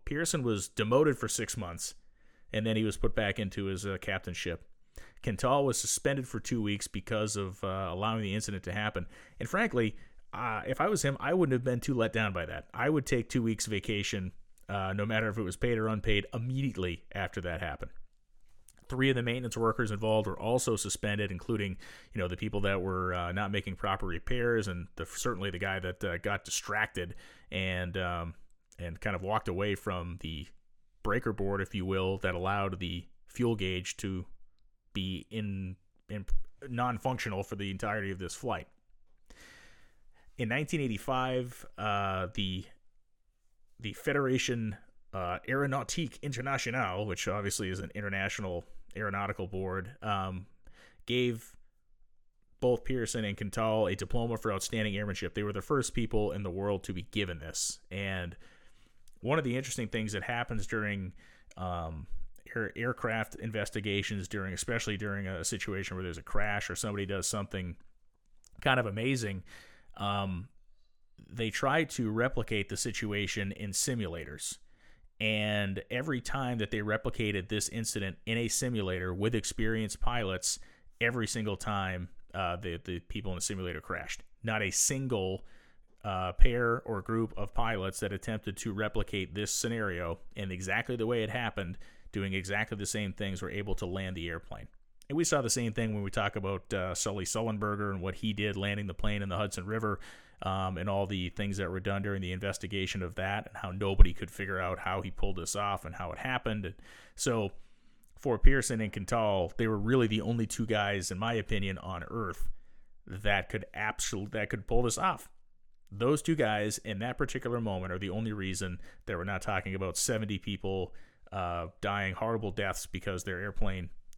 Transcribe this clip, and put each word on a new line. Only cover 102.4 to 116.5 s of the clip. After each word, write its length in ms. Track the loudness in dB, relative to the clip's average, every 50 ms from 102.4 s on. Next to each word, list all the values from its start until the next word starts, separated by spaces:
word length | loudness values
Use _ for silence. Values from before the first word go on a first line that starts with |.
| -2 -2 -2 -2 -4 -4 -2 -2 0 0 -2 -2
of 140 | -4 -4 -2
that 320 | -2 -2 0 0 -2 -2 -6
and 100 | -10 -8
how 140 | -8 -6
nobody 420 | -4 0 2 2 12 12 12 12 12
could 160 | 0 -4 -6
figure 300 | -6 -6 -4 -2 -2 0
out 180 | 0 0 -2 -2
how 240 | -2 -2 -2 -2
he 80 | -2 -4
pulled 280 | -2 0 2 2 2 2
this 180 | -2 -4 -2
off 280 | -2 -2 -2 -2 -4 -6
and 120 | -8 -8
how 160 | -8 -6 -8
it 80 | -6 -6
happened. 460 | -4 -2 -2 -2 0 0 -2 -2 -2
And 100 | -6 -8 -10 -16 -20 -20 -20 -20 -20 -8
so 360 | -2 0 2 2 2 0 0 -4 -6 -14 -14 -18 -20 -20 -20 -20 -20 -20 -20 -18 -6
for 180 | 0 0 2 12
Pearson 420 | 12 12 12 12 6 4 0 0
and 140 | 0 -2 -2
Quintal, 640 | -4 -2 0 2 2 4 4 4 4 4 2 2 0
they 100 | 2 2
were 120 | 2 2
really 260 | 4 4 6 6 6
the 160 | 6 4 2
only 240 | 2 2 0 0 0
two 220 | -2 0 -2 0 2
guys, 420 | 2 2 4 2 2 0 -2 -2
in 80 | -4 -2
my 160 | -2 0 0
opinion, 460 | 0 0 2 0 2 2 0 -2 -4
on 240 | -6 -6 -6 -6 -6 -6
Earth 420 | -4 -4 -2 -2 0 2 2 2 2 0 -4 -14 -18 -18 -18 -18 -20 -20 -14 -10
that 420 | -10 -2 2 2 4 2 2 0
could 160 | -4 -6 -6 -6 -6
absol-, 560 | -4 -4 -4 -2 -2 -4 -2 -2 -4 -4 -2
that 180 | -2 -2 -2 -2
could 180 | -2 -6 -2 4
pull 160 | 6 6 6
this 160 | 6 2 2
off. 280 | 0 0 0 -2 -6 -16 -20 -20 -20 -20 -20 -20 -20 -20 -20 -20 -20 -14
Those 300 | -4 0 4 4 4 4
two 140 | 4 2 4
guys 420 | 4 4 2